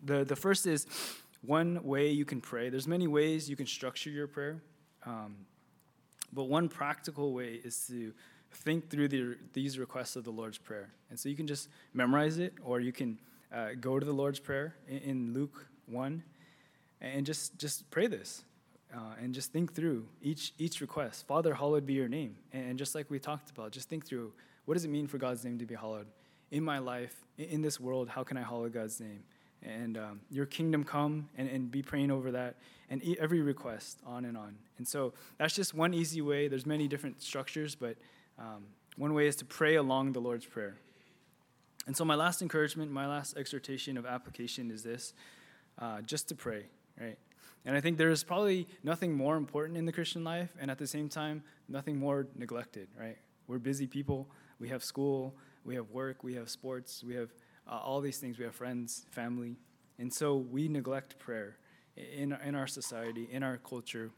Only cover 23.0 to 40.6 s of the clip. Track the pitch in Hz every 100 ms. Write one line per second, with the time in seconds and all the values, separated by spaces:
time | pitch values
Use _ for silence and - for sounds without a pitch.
23 | 147 143 143 147 - - 110 - - 160
24 | 147 127 113 - - _ - 165 165 147
25 | 143 143 127 123 120 120 117 113 110 107
26 | 110 - _ _ _ 143 156 139 127 123
27 | 123 - - - 156 156 156 143 123 131
28 | 123 - 131 135 117 117 117 117 110 110
29 | 110 104 - - _ _ - 110 117 110
30 | 107 104 - 135 139 - 165 156 143 147
31 | 147 151 147 - 131 131 127 131 139 147
32 | 139 135 131 123 123 - - - - 135
33 | 165 175 156 170 147 139 131 110 - -
34 | - 120 123 117 107 104 - - 120 147
35 | 131 - - - 156 - 190 156 165 175
36 | 165 160 147 143 147 135 131 151 147 143
37 | 143 - - 139 131 - 151 143 120 113
38 | - - _ - 113 107 101 - _ -
39 | 143 151 147 143 - - 156 156 139 131
40 | 135 127 120 120 - -